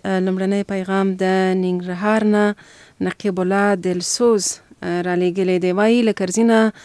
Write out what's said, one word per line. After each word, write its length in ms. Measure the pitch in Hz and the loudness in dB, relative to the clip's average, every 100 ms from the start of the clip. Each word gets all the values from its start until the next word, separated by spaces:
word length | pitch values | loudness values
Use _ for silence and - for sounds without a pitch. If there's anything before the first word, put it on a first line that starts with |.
لومړنی 600 | - 190 190 185 190 202 196 | -2 -2 -2 -2 -2 -2 -4
پیغام 460 | 196 185 196 196 | -6 -2 -2 0
د 80 | 185 190 190 190 | 0 0 2 2
ننګرهار 680 | 185 185 180 180 180 208 220 | 0 0 -2 -4 -4 0 2
نه 300 | 214 208 208 208 - - - - | 2 2 2 -2 -12 -20 -18 -8
نقیب 400 | 185 - 208 185 | -6 -4 -6 -2
الله 360 | 180 196 202 196 | 0 0 0 0
دلسوز، 840 | 185 180 175 - 240 220 185 - _ - | -2 -4 -4 0 2 2 0 -8 _ -12
را 340 | 180 175 175 180 | -6 -4 -2 0
لېږلی 420 | 180 180 185 180 | 0 0 0 0
دی. 100 | 180 | 0
وایي، 300 | 180 214 240 | 0 2 2
«له 100 | 226 | 2
کرزي 320 | 202 185 185 | 0 -2 2
نه 280 | 233 226 220 - | 4 4 2 -2